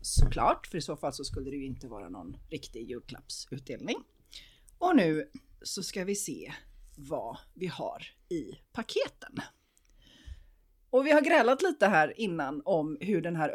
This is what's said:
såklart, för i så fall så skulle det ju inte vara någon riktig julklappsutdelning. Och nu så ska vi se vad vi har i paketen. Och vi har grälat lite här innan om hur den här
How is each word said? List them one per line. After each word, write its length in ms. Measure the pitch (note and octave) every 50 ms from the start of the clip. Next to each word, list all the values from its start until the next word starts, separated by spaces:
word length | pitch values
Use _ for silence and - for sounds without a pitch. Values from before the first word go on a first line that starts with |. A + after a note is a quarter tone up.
| -
såklart, 640 | - - - - - - - A2+ - E4 - -
för 120 | - - E3+
i 20 |
så 160 | C#3+ - D3+
fall 160 | - - C#3+ C3+
så 120 | - C#3
skulle 260 | - - D3 C3 C3+
det 60 | C#3
ju 100 | C#3+ C3+
inte 220 | C3+ B2 B2+ C#3 B2
vara 200 | A2+ G2+ F#2+ F2
någon 280 | F2+ G2 E2+ F2 G#2 - - -
riktig 400 | D#3 D3+ - - - A2+ A2+ A2
julklappsutdelning. 1040 | B2 A#2+ - - - - - _ - - - - B2+ C#3 - - B2+ - - F3+ B3+ - - _ _ _ _ _ - - - - _ _ _ - _ _
Och 180 | E4+ F#4 F4+
nu 340 | C4 F3+ D#3+ D#3 D#3 - - _ - - _ - _ -
så 200 | - - G3+ F#3+
ska 220 | - - G3+ F3+
vi 100 | F#3+ G3+
se 380 | G3+ - - C3+ - F2+ - D#3 - - - - - - - -
vad 400 | - C#3+ C#3 D#3 C3 G#2 A2+ - - - - _
vi 120 | - F3+
har 360 | F3 - - C3+ - - - - - - _ _ _
i 240 | F3+ D#3+ A#2+ - - - _ _ _
paketen. 640 | - A3+ - - G4+ C5 - - _ - - - - - - _ _ _ _ _ _ _ _ _ _ _ _ _ _ _ - - - - - _ _ _ _ _ _ _ _
Och 160 | - B3+ C4+
vi 60 | D4+ D4
har 80 | D4+
grälat 420 | C#4 D#4+ E4+ D4+ A#3 A#3 C4+ C4+ F4+
lite 240 | G4+ C#4+ - G3+
här 340 | G3 G3+ D#3+ D3+ D3 - -
innan 420 | A3+ G3 E3+ D#3+ C#3+ C3+ D3 D3 -
om 320 | F#3+ F#3+ D#3+ D3 D#3 D3+ -
hur 220 | - F#3+ G#3 E3+ D#3+
den 140 | E3+ E3+
här 120 | E3 D#3 D3